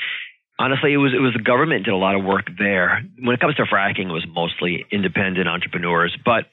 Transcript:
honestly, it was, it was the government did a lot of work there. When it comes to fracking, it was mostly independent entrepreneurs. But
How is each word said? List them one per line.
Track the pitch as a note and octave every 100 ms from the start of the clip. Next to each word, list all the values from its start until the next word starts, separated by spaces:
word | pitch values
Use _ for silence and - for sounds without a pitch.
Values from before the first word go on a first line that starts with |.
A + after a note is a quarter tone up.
| - - - - _ -
honestly, | B2 C3+ D3+
it | C#3+
was, | C#3 B2
it |
was | C3
the | A#2
government | A2 B2 D#3+ B2+ G#2+
did |
a | F#2+
lot | F#2+
of | G2
work | F#2+ G2 F#2+ F2+
there. | G2+ F#2+ F2+ - - -
When | B2
it | B2
comes | E3+ C#3+
to |
fracking, | G#2+ G2+ G2+ A2+ F#2
it |
was | E2 E2+
mostly | E2+ E2+ - F2 F2+ -
independent | G#2 F#2 F#2 F#2+ F2+ E2+
entrepreneurs. | E2+ F2 F#2 F2 E2+ E2+ -
But | - A2+ -